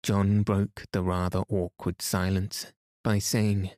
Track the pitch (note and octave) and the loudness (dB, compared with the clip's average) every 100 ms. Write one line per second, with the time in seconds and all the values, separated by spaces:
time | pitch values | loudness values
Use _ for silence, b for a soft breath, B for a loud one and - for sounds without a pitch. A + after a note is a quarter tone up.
0 | - G2+ G2 G#2 G#2 G2+ G2+ - - G2 | 0 2 4 4 2 2 0 -4 -6 -2
1 | F#2 F2+ F2+ F#2 - G2+ F2 - F#2 F2+ | 0 0 0 -2 -2 -2 -4 -4 -6 -4
2 | - F#2+ F#2 F#2+ G2 - - _ _ _ | -4 -2 0 0 -2 -8 -12 _ _ _
3 | A#2 G#2 - A#2 G#2+ G2+ F#2+ | 0 0 0 0 2 0 -2